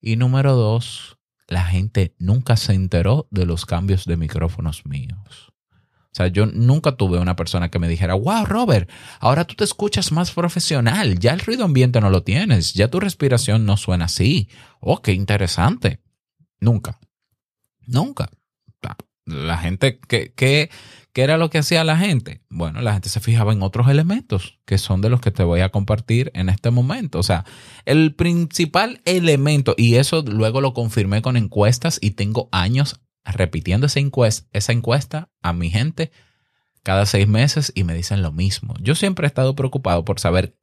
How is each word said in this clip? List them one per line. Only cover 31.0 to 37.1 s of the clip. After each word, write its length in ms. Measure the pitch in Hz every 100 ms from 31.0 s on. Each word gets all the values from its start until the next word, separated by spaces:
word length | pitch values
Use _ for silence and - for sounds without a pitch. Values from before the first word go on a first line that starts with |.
| 98 104
con 140 | 110 123
encuestas, 640 | 104 - 104 123 165 -
y 80 | 104
tengo 380 | 101 101 110 -
años 500 | 92 90 127 143 - _ _
repitiendo 600 | - 92 90 80 78 98 139
esa 140 | 139
encues-, 480 | 139 135 117 110 -
esa 200 | 107 -
encuesta 580 | 117 120 123 123 151 170 _
a 120 | 87
mi 180 | 87 85
gente 400 | 92 143 160 160 _ _ _ _ _ _ _
cada 240 | - 95
seis 220 | 101